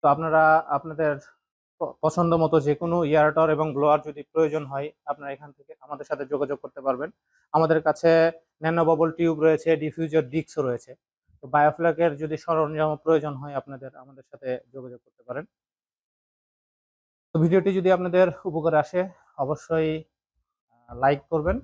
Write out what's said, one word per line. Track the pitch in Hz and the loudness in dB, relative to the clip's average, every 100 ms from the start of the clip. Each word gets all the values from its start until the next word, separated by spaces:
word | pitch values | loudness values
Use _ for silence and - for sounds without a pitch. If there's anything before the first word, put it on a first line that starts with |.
তো | 151 | 2
আপনারা | 143 160 160 156 156 | 0 2 4 6 4
আপনাদের | - 143 160 151 156 143 - _ _ _ _ _ | 2 -6 -6 -4 -2 -2 -8 _ _ _ _ _
প-, | 156 - | -10 -4
পছন্দ | 156 170 170 | -4 0 0
মতো | 165 160 160 | 2 2 2
যে | 143 | 2
কোনো | 147 170 170 | -2 -2 -2
এয়ারেটর | 160 156 151 156 160 | 2 2 2 4 2
এবং | 151 156 | 2 -2
ব্লোয়ার | 139 147 151 | 0 2 2
যদি | 143 143 | 0 -14
প্রয়োজন | 143 160 156 156 143 | -8 0 0 0 -6
হয়, | 139 147 _ - | -8 -10 _ -10
আপনারা | 147 139 | -10 -10
এখান | 139 147 | -14 -16
থেকে | 139 143 156 | _ _ -20
আমাদের | 131 143 | -16 -14
সাথে | 143 143 135 | -10 -8 -6
যোগাযোগ | 143 135 139 | -4 -4 -6
করতে | 139 - | -10 -8
পারবেন। | 135 127 156 _ _ _ _ | -6 -4 -6 _ _ _ _
আমাদের | 151 160 160 | 0 2 2
কাছে | 151 147 170 165 165 165 _ _ | 0 0 4 4 4 0 _ _
ন্যানো | 160 170 | -2 2
বাবল | 160 160 165 | 2 4 2
টিউব | 160 170 160 | 2 0 2
রয়েছে, | 160 156 160 160 | 2 2 2 0
ডিফিউজার | 156 156 160 156 135 | 0 -6 -2 0 0
ডিস্কও | 147 - - | -4 -6 -4
রয়েছে। | 135 120 - 131 _ _ _ _ | -4 -4 -10 -20 _ _ _ _
তো | 135 | -4
বায়োফ্লকের | 143 147 151 170 156 170 143 | 2 2 4 -2 2 0 0
যদি | 156 151 | -6 -8
সরঞ্জাম | - 160 151 156 156 151 | -2 0 0 0 -2 -2
প্রয়োজন | 160 160 147 | 2 2 2
হয় | 139 143 | -8 -8
আপনাদের, | 139 135 135 131 131 | -10 -10 -16 -16 -20
আমাদের | 131 135 135 | -20 -20 _
সাথে | 135 131 127 123 | -14 -8 -8 _
যোগাযোগ | 131 127 120 | -18 -18 -18
করতে | _ _ | _ _
পারেন। | 120 127 185 _ _ _ _ _ _ _ _ _ _ _ _ _ _ _ _ _ _ | _ -12 -12 _ _ _ _ _ _ _ _ _ _ _ _ _ _ _ _ _ _
তো | 160 | -2
ভিডিওটি | 165 190 190 | 2 2 2
যদি | 190 185 | 0 2
আপনাদের | 180 180 175 185 175 | 0 0 2 2 0
উপকারে | 196 160 156 151 | -8 -4 0 0
আসে, | 147 180 185 180 _ - | 0 -4 -6 -8 _ -8
অবশ্যই, | 139 151 - 165 160 156 156 _ _ _ _ _ _ | -6 -6 -4 -2 -2 -4 -10 _ _ _ _ _ _
আহ, | 120 120 | _ _
লাইক | 120 131 143 _ | -2 0 0 _
করবেন। | 160 156 226 | -4 -2 -4